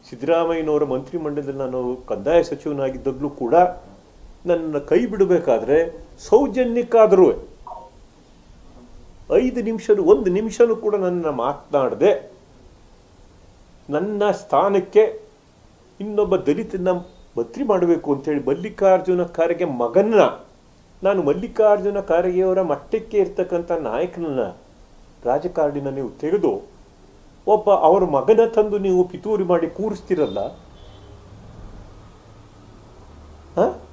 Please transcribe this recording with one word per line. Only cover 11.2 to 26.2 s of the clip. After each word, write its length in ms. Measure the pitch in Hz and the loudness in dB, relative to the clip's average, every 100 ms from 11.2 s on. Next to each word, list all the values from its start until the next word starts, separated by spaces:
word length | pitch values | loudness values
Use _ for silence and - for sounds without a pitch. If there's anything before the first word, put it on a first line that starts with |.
| 160 | -4
ಮಾತನಾಡದೆ 1040 | 131 123 147 - 143 127 107 175 - - - _ - - - - - _ - - - - - - - - | -2 -4 -4 -2 0 0 2 2 2 -4 -20 _ -20 -20 -20 -20 -20 _ -20 -20 -20 -20 -20 -20 -20 -6
ನನ್ನ 420 | 147 196 208 208 | -4 -2 -2 0
ಸ್ಥಾನಕ್ಕೆ 960 | 196 - 143 196 196 185 208 214 - - _ _ _ _ _ _ _ | -2 0 0 2 0 2 4 4 0 -18 _ _ _ _ _ _ _
ಇನ್ನೊಬ್ಬ 360 | 202 208 202 185 | -6 -2 0 0
ದಲಿತನ 540 | 185 170 220 190 180 175 175 - - - | 0 -2 -4 -4 -2 -2 -6 -20 -12 -8
ಮಂತ್ರಿ 260 | 117 - | -8 -6
ಮಾಡಬೇಕು 520 | 269 190 175 165 147 139 | 0 2 2 2 0 -4
ಅಂತೇಳಿ 300 | 147 147 127 | -2 -2 -2
ಮಲ್ಲಿಕಾರ್ಜುನ 800 | 139 202 - 196 185 185 180 | -4 -6 0 2 4 2 -2
ಖರ್ಗೆ 420 | 175 - 170 170 175 | -2 -2 0 0 -2
ಮಗನ್ನ, 540 | 123 120 190 208 220 131 - - _ _ _ _ - | -2 0 2 4 4 4 2 -18 _ _ _ _ -4
ನಾನು 180 | 190 202 | -2 0
ಮಲ್ಲಿಕಾರ್ಜುನ 760 | 147 170 226 - 214 208 190 202 | 0 -2 -4 2 4 4 0 -4
ಖರ್ಗೆಯವರ 640 | 196 165 185 180 185 185 | 0 0 2 0 2 0
ಮಟ್ಟಕ್ಕೆ 560 | 180 139 - 220 - 208 | 0 -4 -4 -6 -2 0
ಇರ್ತಕ್ಕಂಥ 540 | 185 - 180 175 170 | 0 0 -2 -4 -2
ನಾಯಕನನ್ನ, 680 | 170 131 117 175 175 165 131 101 - - - - - - - | -4 -2 -4 -4 -6 -6 -4 -4 -6 -20 -20 -20 -20 -20 -10
ರಾಜಕಾರಣಿನ 680 | 120 143 175 175 147 143 139 | -4 -2 -2 -2 -2 -2 -8
ನೀವು 200 | 135 123 | -8 -10
ತೆಗೆದು 520 | - | -8